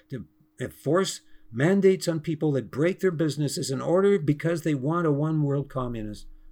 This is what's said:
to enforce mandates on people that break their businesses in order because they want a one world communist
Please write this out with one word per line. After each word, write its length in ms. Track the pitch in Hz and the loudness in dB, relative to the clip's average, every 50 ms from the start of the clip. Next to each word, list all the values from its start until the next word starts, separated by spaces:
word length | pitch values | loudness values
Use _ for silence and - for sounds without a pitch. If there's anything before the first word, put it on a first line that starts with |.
| _ - | _ -14
to 160 | - 120 95 - _ _ _ _ _ - | -12 -12 -12 -14 _ _ _ _ _ -10
enforce 600 | 127 101 - - - 135 151 185 196 - - - _ - - - - - | -10 -10 -10 -8 -2 0 2 2 0 0 -4 -10 _ -20 -20 -20 -18 -10
mandates 560 | 113 113 135 170 196 202 190 190 190 - - - | -4 0 2 4 4 6 6 4 4 4 0 -2
on 140 | 165 165 | -2 -2
people 320 | 156 - 156 147 - 156 139 | -2 -4 -4 0 0 0 0
that 180 | 131 120 95 | 0 -2 -4
break 300 | - 120 151 175 185 - | -2 0 0 0 0 0
their 100 | - 190 | 0 0
businesses 580 | 175 147 165 156 131 143 151 135 - - 143 113 | 0 0 0 -2 0 -2 -2 -2 -2 -4 -4 -4
in 120 | 135 127 | -4 -4
order 360 | 123 139 165 185 190 202 202 196 | -2 2 2 4 4 4 4 4
because 440 | 151 147 147 147 - 165 175 165 | 4 2 0 2 2 -2 -2 0
they 120 | - 170 151 | 0 0 -2
want 320 | 135 123 147 165 175 175 | 0 0 0 0 2 2
a 60 | 156 | 2
one 320 | 143 139 151 156 160 156 151 | 2 2 0 0 0 0 2
world 260 | 139 139 143 135 - | 2 0 -2 -2 -4
communist 560 | - 131 127 123 120 113 107 104 104 - - - - - - - | -6 -6 -4 -4 -4 -6 -6 -8 -10 -10 -14 -16 -18 -20 -20 -20